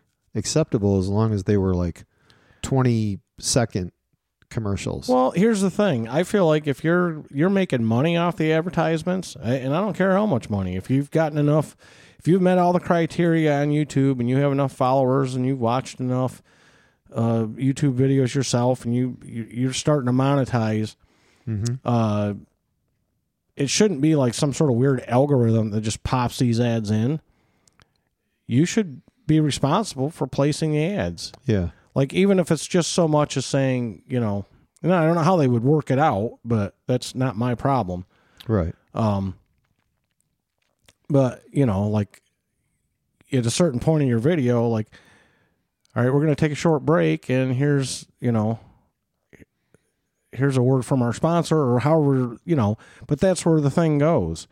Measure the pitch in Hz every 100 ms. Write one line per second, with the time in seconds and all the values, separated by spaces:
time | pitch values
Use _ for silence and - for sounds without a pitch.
0 | _ _ _ 110 - 151 160 123 101 98
1 | 92 101 113 104 92 104 95 90 87 -
2 | - _ _ _ _ - - 131 127 113
3 | 107 98 _ - - 131 117 104 90 _
4 | _ _ _ _ - - 104 98 - -
5 | 233 254 254 175 220 214 196 185 208 127
6 | 113 139 180 208 165 156 147 131 156 175
7 | 180 156 - 139 180 196 185 131 113 117
8 | 160 170 170 160 156 160 175 165 160 160
9 | 165 185 165 - 107 131 127 151 214 160
10 | 190 185 214 127 - 101 92 92 - 131
11 | 143 160 160 147 147 151 - - - -
12 | - _ 147 190 180 180 175 175 - 175
13 | 165 - 170 165 156 143 147 147 151 139
14 | 135 131 120 131 143 139 135 - 131 139
15 | 127 135 131 127 127 135 113 127 123 -
16 | 127 127 127 - _ _ _ _ _ _
17 | _ - 117 113 110 113 135 135 147 123
18 | 135 135 127 139 123 123 123 127 120 123
19 | 127 - - 117 113 113 131 127 - 147
20 | 123 127 135 143 127 123 110 110 107 -
21 | _ _ _ _ - 107 117 127 - 117
22 | 110 104 104 101 - _ _ _ _ _
23 | _ _ _ _ _ - 139 - 208 147
24 | 151 156 127 - 151 127 156 117 139 127
25 | - 139 143 139 113 113 107 107 107 -
26 | - 131 120 - 123 117 120 117 104 110
27 | 117 156 _ _ _ _ _ _ _ _
28 | _ _ _ _ - 117 175 - 185 127
29 | _ _ - 156 151 - 139 180 208 135
30 | 143 - 139 - 143 147 160 151 160 202
31 | 87 85 - - - 104 85 - _ -
32 | 139 175 196 185 165 160 - 185 156 -
33 | 165 151 147 139 - 139 135 127 120 98
34 | - 127 113 101 95 _ _ _ 160 185
35 | 160 170 156 185 135 120 123 156 - 131
36 | 156 101 113 - 117 113 101 _ - 127
37 | - - 131 98 123 117 135 131 92 90
38 | 90 _ _ - - 107 82 - _ -
39 | 110 101 98 90 _ _ _ _ _ _
40 | _ _ _ _ _ _ _ _ _ _
41 | - 143 131 - - 143 131 95 104 107
42 | 101 - _ _ _ _ _ _ _ _
43 | _ _ - 135 117 - 175 120 - 160
44 | 135 117 131 175 123 120 117 113 107 -
45 | _ _ _ _ _ _ _ _ _ 117
46 | 123 143 156 143 156 143 170 151 131 170
47 | 160 156 - 127 131 127 147 143 127 -
48 | - - 127 113 107 113 - _ _ _
49 | _ _ _ - - _ _ _ _ _
50 | _ _ _ 120 139 131 123 131 117 135
51 | 120 107 156 170 156 160 131 120 143 160
52 | 143 131 123 - - 160 104 113 - -
53 | - 147 190 180 170 160 143 175 165 147
54 | 151 160 85 82 -